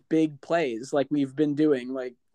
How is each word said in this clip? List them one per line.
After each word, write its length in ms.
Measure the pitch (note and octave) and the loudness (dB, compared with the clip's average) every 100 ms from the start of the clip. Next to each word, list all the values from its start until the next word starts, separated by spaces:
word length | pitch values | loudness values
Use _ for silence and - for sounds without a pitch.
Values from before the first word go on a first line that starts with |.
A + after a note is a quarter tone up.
| _ | _
big 300 | D#3+ D#3+ C#3+ | 2 2 -2
plays 520 | - E3+ D3 A2+ C3 | -2 -2 0 -4 -2
like 140 | D3 C3 | -2 0
we've 240 | D3 C3+ C3+ | 0 -2 0
been 200 | D3+ C#3+ | 0 2
doing. 340 | D3+ C3+ B2 | 2 2 -2
Like, 220 | C3 B2+ - _ | -6 -8 -12 _